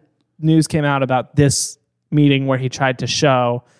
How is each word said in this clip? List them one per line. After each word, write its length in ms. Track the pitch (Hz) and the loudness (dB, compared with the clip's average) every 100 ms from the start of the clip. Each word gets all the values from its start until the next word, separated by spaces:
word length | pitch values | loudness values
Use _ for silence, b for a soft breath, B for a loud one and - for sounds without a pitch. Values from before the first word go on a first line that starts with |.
| _ _ _ - | _ _ _ -4
news 280 | 156 160 151 | 0 2 2
came 160 | 165 | -2
out 180 | 147 139 | -2 0
about 320 | 131 127 117 | 0 -2 -2
this 440 | 143 143 - - - _ _ - | 2 2 0 -6 -12 _ _ -4
meeting 360 | 147 143 139 135 | 2 2 2 0
where 100 | 127 | -2
he 140 | 127 | -4
tried 280 | - 135 127 | -4 -4 -2
to 60 | 120 | -6
show, 560 | - 147 127 123 120 - _ | 0 2 2 0 -4 -10 _